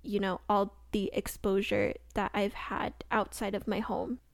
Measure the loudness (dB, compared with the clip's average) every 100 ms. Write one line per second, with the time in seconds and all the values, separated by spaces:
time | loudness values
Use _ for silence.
0 | -4 0 0 -2 2 2 2 -4 -4 -2
1 | 0 -2 -4 -2 2 2 2 2 2 -2
2 | -6 -4 -2 0 -2 -2 -6 -4 -4 -8
3 | -2 0 0 -2 -4 -2 0 -2 0 -2
4 | -4 -6 -12